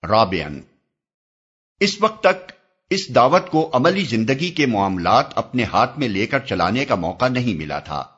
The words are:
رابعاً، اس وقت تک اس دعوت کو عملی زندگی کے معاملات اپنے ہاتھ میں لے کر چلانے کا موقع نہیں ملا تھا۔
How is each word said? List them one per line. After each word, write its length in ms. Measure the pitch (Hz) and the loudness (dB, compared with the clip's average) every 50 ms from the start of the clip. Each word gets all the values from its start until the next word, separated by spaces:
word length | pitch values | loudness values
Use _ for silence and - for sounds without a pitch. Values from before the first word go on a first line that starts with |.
| - | -2
رابعاً، 560 | 85 104 110 113 95 95 87 76 73 73 67 - _ _ _ _ _ _ _ _ _ _ _ _ _ _ _ _ _ _ _ _ _ _ _ | 2 4 4 4 2 0 -4 -4 -6 -10 -12 -14 _ _ _ _ _ _ _ _ _ _ _ _ _ _ _ _ _ _ _ _ _ _ _
اس 200 | 196 202 - - | -2 -2 0 0
وقت 220 | 208 214 214 - - | -2 -2 -2 2 2
تک 280 | 185 190 185 - - - _ _ _ _ _ _ _ | 2 2 2 -4 -20 -20 _ _ _ _ _ _ _
اس 120 | - 190 - - 123 | -4 -4 -4 0 2
دعوت 340 | 127 120 131 151 185 190 - | 4 4 6 4 2 2 2
کو 200 | - 156 160 160 - | 0 0 0 2 0
عملی 300 | 127 131 165 190 196 190 | 2 2 2 2 2 -2
زندگی 440 | 131 117 113 110 110 135 135 165 185 | -2 0 -2 0 0 0 0 -2 -6
کے 160 | 170 170 147 | -2 0 0
معاملات 720 | 127 117 101 98 98 95 90 85 87 - 120 - - - - | 0 2 2 0 0 0 0 2 4 4 4 2 0 -4 -6
اپنے 260 | - - - 123 117 | -6 -4 -2 -4 -4
ہاتھ 340 | 92 - 95 - - - 147 | 0 2 0 0 0 0 -4
میں 80 | 143 120 | -4 -2
لے 180 | 101 95 107 | -2 -2 -2
کر 140 | - - 135 | -2 -2 -4
چلانے 440 | 131 - 101 90 87 87 104 127 143 | -4 -4 -2 0 0 0 0 -2 -2
کا 100 | 135 120 95 | -2 -2 -2
موقع 300 | 85 80 - - 123 131 | -2 -4 -2 -2 -2 0
نہیں 260 | 127 127 123 123 98 | 0 0 -2 -2 -4
ملا 260 | 78 78 73 73 71 | -4 -6 -6 -8 -8
تھا۔ 220 | - - 76 71 64 - _ | -8 -8 -8 -8 -8 -10 _